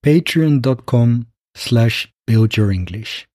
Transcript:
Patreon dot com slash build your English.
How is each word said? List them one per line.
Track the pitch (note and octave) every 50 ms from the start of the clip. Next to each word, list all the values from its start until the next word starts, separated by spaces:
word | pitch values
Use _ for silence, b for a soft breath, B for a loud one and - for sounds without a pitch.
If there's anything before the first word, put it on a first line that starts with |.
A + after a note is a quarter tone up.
| -
Patreon | D3 D3+ E3 D#3 - - E3 D#3+ D#3 D3 C#3
dot | A#2+ C3+ C3 B2 -
com | - - A#2+ A#2 A#2+ A#2 A#2+ A#2 _ _ _ _ _ _
slash | - - - B2 A#2 A#2 A2+ - - - _ _ _ _
build | - A2 A2 A2+ G#2+ -
your | A2 G#2+ G2+
English. | G2 F#2 F2+ F2 F2+ G#2+ A2 - - - - _